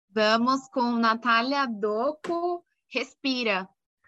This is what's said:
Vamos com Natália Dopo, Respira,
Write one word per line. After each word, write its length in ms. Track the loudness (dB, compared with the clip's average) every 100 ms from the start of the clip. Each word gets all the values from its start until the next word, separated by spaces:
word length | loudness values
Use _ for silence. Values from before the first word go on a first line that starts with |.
| _
Vamos 600 | 0 2 4 2 0 -2
com 240 | -2 0
Natália 720 | 2 2 2 2 2 2 0 -2
Dopo, 1000 | -2 -2 0 -2 -4 -6 -2 -2 -4 -8 _ _
Respira, 800 | -6 -6 _ -4 -2 0 -2 -4 _ _ _